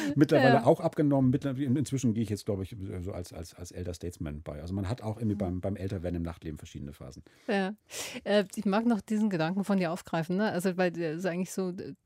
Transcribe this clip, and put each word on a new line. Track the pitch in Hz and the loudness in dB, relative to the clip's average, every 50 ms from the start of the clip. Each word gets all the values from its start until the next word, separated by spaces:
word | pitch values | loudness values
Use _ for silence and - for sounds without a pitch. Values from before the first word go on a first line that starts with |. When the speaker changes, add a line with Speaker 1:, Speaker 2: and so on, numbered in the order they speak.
| 311 285 285 | 0 2 4
Speaker 1:
mittlerweile | 139 151 - 160 - 262 247 233 | 6 6 6 8 8 8 8 8
Speaker 2:
Ja. | - 117 | 8 8
Speaker 1:
auch | 135 165 - | 6 6 6
abgenommen. | 170 165 - - 151 139 139 139 131 127 | 2 0 0 2 2 4 4 6 6 6
Mittler-, | 131 143 - 139 127 131 | 4 2 0 -2 -2 0
in-, | 147 123 123 | 0 2 2
inzwischen | 156 127 - 139 127 - 117 101 | 2 2 0 0 0 2 2 2
gehe | 113 | 2
ich | 113 104 | 0 -2
jetzt, | 104 98 - | -2 -4 -2
glaub | - 101 95 | -2 -2 -2
ich, | 95 - 117 101 95 98 95 92 | -4 -6 -8 -8 -8 -8 -6 -6
so | 87 98 | -6 -6
als, | 92 90 90 - | -6 -8 -8 -10
als, | 82 82 82 - - | -10 -12 -12 -12 -14
als | - 90 - | -14 -14 -12
Elder | - 90 90 90 82 | -10 -8 -8 -8 -8
Statesman | - 82 85 - - 85 73 73 76 | -6 -8 -8 -8 -6 -8 -8 -8 -8
bei. | - 73 73 73 | -8 -10 -10 -8
Also | 78 87 95 | -6 -4 -4
man | 101 95 - | -2 -2 -2
hat | 127 - | -4 -4
auch | - 110 104 | -4 -6 -4
irgendwie | 107 120 107 104 | -2 0 0 0
Speaker 2:
Mhm. | 101 | 0
Speaker 1:
beim, | 101 90 92 90 | 0 -2 -2 -2
beim | - 98 98 | -2 -4 -4
Älterwerden | - 95 95 101 90 82 87 87 | -4 -4 -4 -4 -4 -4 -2 -2
im | 85 | -2
Nachtleben | 85 82 85 - - 80 76 - | -4 -4 -6 -8 -10 -10 -10 -10
verschiedene | - - - - 69 69 | -12 -14 -12 -12 -12 -12
Phasen. | 71 - 127 - - - - - _ _ _ - | -12 -14 -16 -16 -16 -18 -20 -20 _ _ _ -2
Speaker 2:
Ja. | 208 196 190 190 214 - _ - - - - - - 247 - | 0 0 0 -2 -4 -8 _ -14 -12 -10 -10 -10 -10 -6 -2
Äh, | - 202 208 190 190 - | 2 2 2 2 0 -4
ich | 214 - | -4 0
mag | 208 190 220 226 | 0 2 2 2
noch | 240 233 190 | 2 2 0
diesen | - - 214 214 220 214 | 0 -2 0 2 2 2
Gedanken | 185 156 156 165 190 202 190 | 2 2 0 0 0 -2 0
von | - 196 190 | 2 2 2
dir | 180 160 | 2 0
aufgreifen, | 170 - - - - 165 156 180 180 | -2 -4 -6 -4 -2 -2 0 0 0
ne? | 190 220 208 | 0 2 0
Also, | - 180 175 190 175 | 0 0 0 0 2
weil, | 185 185 180 160 170 | 2 2 0 0 0
äh, | 170 156 151 | -2 -2 -2
ist | 170 190 | -2 -2
eigentlich | 180 170 180 185 - | -2 -2 -2 -4 -4
so, | - 196 185 180 | -4 -4 -4 -4
äh, | 175 196 - 139 180 - _ | -4 -6 -8 -10 -12 -14 _